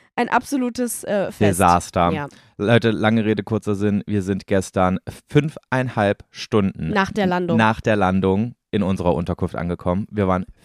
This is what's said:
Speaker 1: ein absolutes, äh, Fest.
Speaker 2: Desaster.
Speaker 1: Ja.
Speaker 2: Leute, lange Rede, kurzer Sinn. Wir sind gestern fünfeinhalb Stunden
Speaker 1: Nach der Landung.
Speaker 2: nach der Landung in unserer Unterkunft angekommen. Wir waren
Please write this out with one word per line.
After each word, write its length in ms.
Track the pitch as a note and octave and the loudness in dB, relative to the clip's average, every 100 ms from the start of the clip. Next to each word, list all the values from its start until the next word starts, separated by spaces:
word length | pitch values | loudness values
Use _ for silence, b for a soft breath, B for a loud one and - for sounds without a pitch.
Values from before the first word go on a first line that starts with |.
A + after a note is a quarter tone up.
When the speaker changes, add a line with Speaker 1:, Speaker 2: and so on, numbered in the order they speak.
| b - | b -4
Speaker 1:
ein 100 | A#3+ | 0
absolutes, 800 | A#3+ - C4+ B3 A#3+ A#3+ - - | 0 0 -2 -2 -4 -6 -6 -4
äh, 220 | G3+ F#3 | -2 -2
Fest. 120 | - | 0
Speaker 2:
Desaster. 720 | G2+ F2 F2+ F2 - F#2 F2 | 0 4 4 4 2 0 2
Speaker 1:
Ja. 160 | - C#3+ b b b | 0 -6 b b b
Speaker 2:
Leute, 340 | G#2 A#2 A2+ | 2 4 4
lange 320 | F2+ G#2+ A2+ | 2 2 2
Rede, 200 | G#2+ G#2 | 2 0
kurzer 320 | G2 G#2+ - G2 | -2 -4 -2 0
Sinn. 280 | G#2 G2+ - | 0 0 0
Wir 180 | G#2 | -2
sind 220 | F#2 F#2+ - | -2 -4 0
gestern 540 | G2 - G2 F#2 F#2 - - - D3 D3 | -2 0 0 0 0 -6 -16 -2 0 0
fünfeinhalb 800 | - - B2+ B2+ A#2 G2+ G2+ - | -6 -4 -2 -2 0 0 0 -8
Stunden 580 | - - A2+ G2 - D#2+ | -16 -2 0 0 -2 -4
Speaker 1:
Nach 220 | G#3 F#3+ | -2 -2
der 160 | G#3+ F#3 | 0 0
Landung. 300 | F3+ F3 A2+ | 0 0 2
Speaker 2:
nach 240 | A2 A2+ | 2 0
der 140 | A#2 G#2 | 0 2
Landung 600 | F#2 F#2+ F#2+ G2 A#2+ - _ | 2 2 2 0 -2 -8 _
in 120 | F#2 | -2
unserer 300 | F#2 F2+ F2 D2 | -2 0 0 0
Unterkunft 400 | F2+ E2+ F2 - | -2 -4 -4 -4
angekommen. 520 | E2+ F2 F#2 F2+ - | -6 -4 -2 -2 -4
Wir 160 | G#2 F#2 | -2 0
waren 180 | F#2 F2+ - | 0 -4 -14